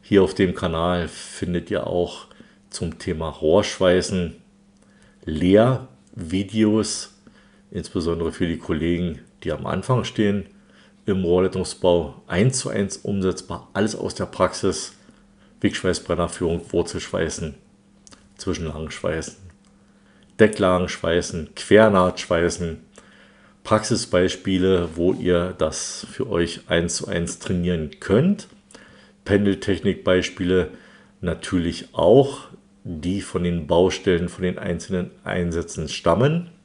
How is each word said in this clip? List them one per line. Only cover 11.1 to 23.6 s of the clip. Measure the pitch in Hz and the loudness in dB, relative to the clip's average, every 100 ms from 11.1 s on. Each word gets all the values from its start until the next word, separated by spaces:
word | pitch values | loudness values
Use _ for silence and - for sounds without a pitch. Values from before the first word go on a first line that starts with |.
| 95 | 0
Rohrleitungsbau | 85 90 92 95 87 - 90 87 76 - - | 2 4 2 0 -6 0 2 4 0 -10 -4
eins | 87 123 - | 2 2 2
zu | 117 | -4
eins | 110 98 - | -4 -4 -6
umsetzbar, | - 98 92 87 - - - | -6 -2 -2 -2 -8 -12 -8
alles | 98 107 - | -2 -2 -2
aus | - | -8
der | - 92 | -6 -8
Praxis, | - 92 - 98 - - - - _ _ _ _ _ | 0 0 2 -2 -2 -8 -16 -20 _ _ _ _ _
Wegschweißbrennerführung, | 101 - 95 87 - 85 85 - 87 85 - | -2 0 -2 -2 -2 -2 -2 -2 -4 -4 -4
Wurzelschweißen, | 87 82 92 - 95 82 - 82 71 _ _ _ _ - - _ _ | -4 -4 -8 -8 -4 -4 -6 -10 -12 _ _ _ _ -20 -20 _ _
Zwischenlagenschweißen, | - 80 80 78 78 - 90 80 80 - 90 - _ _ _ _ _ _ _ - | -6 -6 -6 -8 -12 -6 -6 -4 -8 -16 -20 -20 _ _ _ _ _ _ _ 4
Decklagenschweißen, | 107 - 92 90 90 - 85 85 85 87 76 - | 4 4 2 2 0 -4 0 0 -2 -8 -10 -12
Quernahtschweißen, | - 101 110 98 90 - - 85 85 90 85 80 - - - - - _ - _ | 4 6 8 6 2 0 -2 0 0 0 -6 -8 -16 -20 -20 -20 -20 _ -20 _